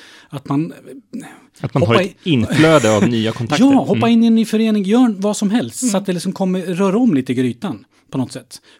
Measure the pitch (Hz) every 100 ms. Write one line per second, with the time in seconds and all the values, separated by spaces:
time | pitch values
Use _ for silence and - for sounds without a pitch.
0 | - - _ 135 - 143 170 - - 269
1 | _ - - - _ - - 135 113 185
2 | 185 - 185 131 101 156 160 151 107 107
3 | 117 117 110 110 117 151 277 262 131 226
4 | 233 233 226 226 214 220 220 208 190 240
5 | 247 190 208 196 202 233 113 - 254 214
6 | 208 180 190 185 190 185 180 175 196 208
7 | 247 139 131 127 127 - 190 104 _ _
8 | _ 131 123 131 - - _